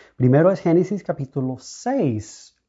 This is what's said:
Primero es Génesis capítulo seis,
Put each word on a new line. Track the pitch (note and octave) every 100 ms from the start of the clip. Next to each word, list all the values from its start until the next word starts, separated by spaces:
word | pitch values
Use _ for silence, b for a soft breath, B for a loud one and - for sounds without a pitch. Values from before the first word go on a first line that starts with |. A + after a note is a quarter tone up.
| b _
Primero | B2 C3+ E3+
es | F#3+
Génesis | F3+ E3+ F3+ G3+
capítulo | - D#3+ C3+ C#3+ C3 C3
seis, | - - B3 C4+ D#3+ G#2+ - - - _